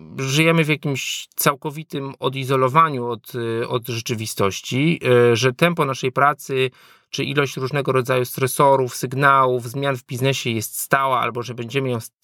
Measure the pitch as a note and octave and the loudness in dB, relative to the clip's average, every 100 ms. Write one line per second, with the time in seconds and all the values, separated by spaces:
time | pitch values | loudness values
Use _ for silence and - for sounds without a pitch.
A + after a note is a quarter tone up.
0 | D#2+ A#2+ C3+ C#3+ E3 E3 D3+ D3+ D3+ C3 | -14 -6 -2 2 4 4 2 0 -2 -4
1 | - - - - D#3 C#3+ D#3 C#3+ D#3 C#3+ | -4 -8 -10 -2 0 0 -4 -10 -10 -8
2 | C3+ C3+ C#3 C3+ C3 C3+ C3 D3 E3 C3+ | -8 -4 -4 -2 0 2 2 4 2 0
3 | A#2+ A2+ - B2+ A#2 A2+ B2 B2+ A2+ A2+ | -6 -8 -10 -8 -4 -4 -2 -4 -4 -6
4 | - A2 A2 - G2 - - B2+ D#3 E3+ | -4 -6 -4 -2 0 -2 -4 0 0 0
5 | B2+ B2 A#2+ A2+ C3 B2+ E3+ E3+ C#3+ B2+ | 4 6 6 4 2 2 2 2 -2 -2
6 | C3 C3+ C#3+ D3+ - C3+ C3 - - _ | -4 2 2 2 -2 -2 -2 -4 -20 _
7 | _ - C#3 C#3 C#3 - C3 C#3+ C#3 C3 | _ -6 -2 0 -2 -2 -4 -2 0 0
8 | B2 B2+ B2 - C3 - C#3+ C3+ B2+ - | 2 0 -2 -2 -2 2 4 4 2 -4
9 | C3 B2+ C#3 C3+ C3 B2+ A#2+ C3 C#3 B2+ | -6 0 4 6 4 2 -2 -4 -4 -4
10 | - B2 C3+ C3+ B2 A2+ - - - C#3 | -6 -2 0 0 -2 -4 -4 -8 -2 0
11 | C3+ B2 A#2 A#2 A#2+ A#2+ A#2 C#3 C3+ A#2+ | 2 0 0 -4 -8 -8 -6 -4 -2 -4
12 | - _ | -6 _